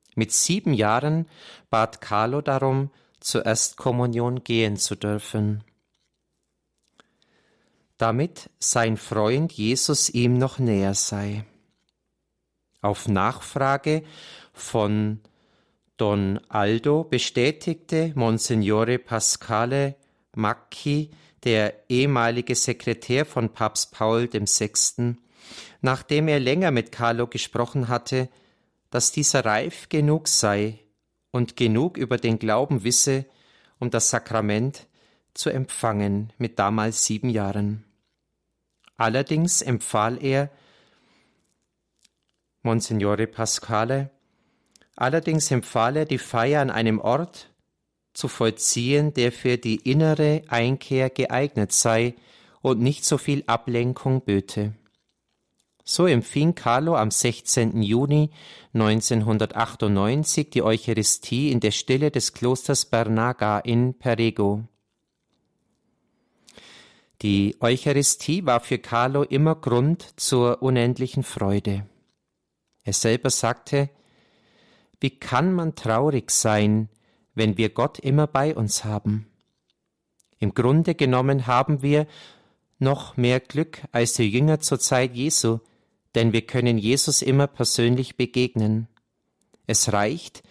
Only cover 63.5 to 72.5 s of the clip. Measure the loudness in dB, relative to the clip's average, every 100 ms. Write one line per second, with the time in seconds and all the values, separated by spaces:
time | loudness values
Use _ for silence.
63.5 | 0 0 0 0 -2 -2 0 0 2 0
64.5 | 0 -6 _ _ _ _ _ _ _ _
65.5 | _ _ _ _ _ _ _ _ _ _
66.5 | -20 -20 -20 -20 _ _ -6 0 2 0
67.5 | 0 0 0 0 2 2 0 -2 -2 2
68.5 | 0 0 -6 -2 0 2 0 0 2 2
69.5 | 2 0 2 2 0 -4 -8 0 2 2
70.5 | 2 0 2 2 0 -4 -4 -6 -2 0
71.5 | 0 0 -4 -6 _ _ _ _ _ _